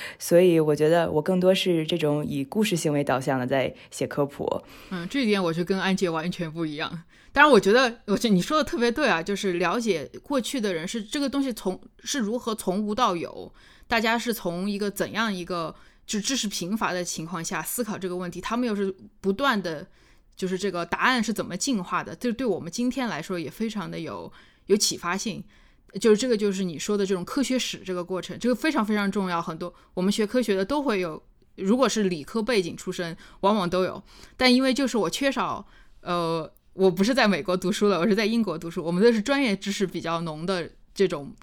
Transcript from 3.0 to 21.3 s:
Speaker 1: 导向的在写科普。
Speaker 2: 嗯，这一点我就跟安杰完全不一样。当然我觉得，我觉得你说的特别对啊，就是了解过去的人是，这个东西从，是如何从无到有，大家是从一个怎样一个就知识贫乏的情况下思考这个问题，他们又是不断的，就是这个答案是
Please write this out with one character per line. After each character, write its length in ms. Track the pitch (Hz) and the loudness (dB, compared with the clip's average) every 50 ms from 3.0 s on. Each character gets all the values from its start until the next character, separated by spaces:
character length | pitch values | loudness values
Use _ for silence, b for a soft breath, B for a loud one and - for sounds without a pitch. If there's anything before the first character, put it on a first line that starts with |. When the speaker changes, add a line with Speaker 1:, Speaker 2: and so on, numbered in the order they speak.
Speaker 1:
导 160 | 143 139 131 127 | 0 0 0 0
向 220 | 135 151 135 131 | 0 0 0 0
的 60 | 123 | 0
在 280 | 131 135 135 127 131 B B B B | 0 0 0 0 -2 B B B B
写 160 | - - 135 | -6 -6 -6
科 200 | - - 147 143 | -4 -2 -2 -2
普。 360 | 139 - - - - - - B B B B B B | -2 -4 -6 -4 -4 -4 -4 B B B B B B
Speaker 2:
嗯， 180 | 190 175 170 190 | -8 -8 -6 -4
这 140 | - 277 | -2 0
一 40 | 262 | 2
点 160 | 208 208 196 | 2 2 2
我 80 | 185 165 | 2 0
就 140 | 160 170 175 | 0 0 0
跟 160 | 170 196 190 | 0 0 0
安 160 | 180 190 185 | 0 0 2
杰 140 | 190 196 175 | 2 0 0
完 200 | 165 160 156 180 | 0 -2 -4 -4
全 220 | 180 - 175 156 | -4 -4 -6 -6
不 140 | 156 170 165 | -4 -4 -4
一 100 | 156 147 | -4 -4
样。 260 | 147 156 - 170 165 - b b b b b | -6 -6 -8 -8 -12 -14 b b b b b
当 120 | - 277 294 | 4 6 8
然 60 | 302 | 10
我 80 | 262 202 | 10 8
觉 140 | 185 190 | 8 8
得， 200 | 214 254 269 233 233 - - | 6 6 6 4 0 -4 -2
我 120 | - 196 | -2 0
觉 120 | - - 233 | 2 4 4
得 40 | |
你 80 | 202 175 | 4 4
说 160 | 185 - 311 | 4 4 2
的 60 | 311 | 2
特 160 | 285 - 339 233 | 2 0 0 0
别 140 | 240 233 | 0 0
对 160 | 233 294 302 233 | 2 2 2 2
啊， 120 | 175 165 | 2 0
就 140 | 165 196 202 | 0 -2 -4
是 200 | 190 - 196 175 | -2 -2 -2 0
了 220 | 175 180 170 185 | 0 0 0 0
解 320 | 240 226 220 170 156 135 - - 185 | 0 0 0 0 0 -4 -8 -14 -16
过 180 | - - 285 262 | -6 -2 -2 0
去 200 | 214 - - 262 | 0 -2 -2 -2
的 120 | 208 202 | -2 -2
人 140 | 180 156 160 | -2 -4 -4
是， 160 | - - 233 | -6 -6 -8
这 160 | 202 - - 294 | -6 -4 -4 -2
个 100 | 285 262 | -2 0
东 140 | 277 285 | 0 -2
西 100 | 269 269 | -2 -2
从， 280 | 220 - - 190 185 - - - _ - - | -4 -4 -4 -4 -4 -6 -10 -20 _ -14 -8
是 160 | - 285 285 | -6 -4 -2
如 180 | 220 196 226 247 | -2 -2 -2 -4
何 160 | - 233 220 | -4 -4 -6
从 260 | - - - 180 202 | -4 -2 -2 -2 0
无 140 | 214 208 208 | -2 -2 0
到 220 | 240 254 208 180 | 2 2 2 2
有， 360 | 170 139 - - - 87 - b b b b b b b - | -2 -4 -8 -10 -12 -14 -16 b b b b b b b -2
大 120 | 233 226 | 0 2
家 160 | 214 220 226 | 2 2 0
是 160 | 240 220 240 | 0 0 -2
从 380 | 220 - - 180 170 175 190 208 | -4 -4 -4 -4 -4 -2 -2 -4
一 80 | 202 196 | -2 -2
个 100 | 208 202 | -4 -4
怎 220 | 196 - 175 113 | -2 -2 -4 -2
样 240 | - 202 226 220 196 | -2 -2 -2 -2 -2
一 100 | 180 170 | -4 -6
个 300 | 170 185 170 160 156 b b b b b b b | -6 -4 -4 -6 -6 b b b b b b b
就 140 | - - 208 | -6 -4 -4
知 160 | 202 - 277 | -2 -2 -2
识 100 | 233 - | -2 -2
贫 300 | 202 - - 175 175 214 | -4 -4 -6 -4 -4 -2
乏 160 | 226 214 151 | -2 -2 -2
的 100 | 175 180 | -2 -2
情 240 | 180 - - - 156 | -4 -6 -6 -8 -8
况 180 | 170 180 165 165 | -8 -8 -8 -6
下 160 | - 196 160 | -4 -6 -6
思 220 | 156 - - - | -4 -4 -6 -6
考 160 | 240 214 190 175 | -4 -6 -6 -6
这 100 | 190 180 | -6 -6
个 60 | 180 | -6
问 160 | 185 185 175 | -6 -6 -8
题， 100 | 170 175 | -8 -10
他 160 | - - 226 | -8 -4 -4
们 120 | 240 254 233 | -2 -2 -2
又 80 | 208 | -2
是 180 | 196 202 190 190 - - - - _ | -2 -2 -4 -6 -8 -14 -20 -16 _
不 120 | - 196 | -2 -2
断 280 | 196 196 277 277 240 202 | 0 2 0 0 0 0
的， 240 | 180 170 160 143 180 b b b b b b b b _ _ | -2 -4 -6 -8 -12 b b b b b b b b _ _
就 100 | - 190 | -6 -4
是 100 | 180 185 | -4 -2
这 140 | 180 190 196 | -2 -2 -2
个 160 | 175 175 170 | -2 -4 -4
答 120 | - - - | -4 -2 0
案 220 | 175 233 262 240 | 2 2 2 2
是 120 | 214 233 | 0 0